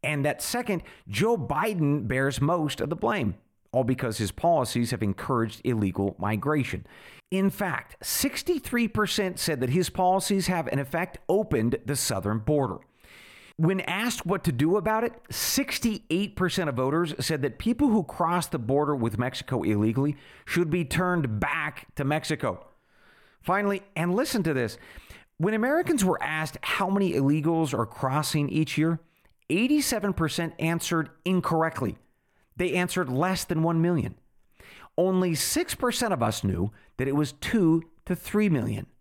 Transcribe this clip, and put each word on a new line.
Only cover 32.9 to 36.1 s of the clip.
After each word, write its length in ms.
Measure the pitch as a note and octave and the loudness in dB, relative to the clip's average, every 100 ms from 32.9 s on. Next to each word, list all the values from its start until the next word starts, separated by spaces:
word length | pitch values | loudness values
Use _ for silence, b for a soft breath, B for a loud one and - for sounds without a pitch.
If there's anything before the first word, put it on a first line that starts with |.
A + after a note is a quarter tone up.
| F#3 D3+ | -2 -2
less 360 | B2+ F3+ F#3 - | 0 0 -2 -2
than 180 | D#3+ | 0
one 180 | E3 E3 | 2 2
million. 340 | E3+ E3+ - - _ _ _ B B B B - | 2 2 -2 -8 _ _ _ B B B B 0
Only 360 | F#3 F#3 F#3 | 2 2 2
six 420 | D#3+ - - - - | 0 0 -2 -2 -2
percent 360 | B3 - A#3 | -2 0 -2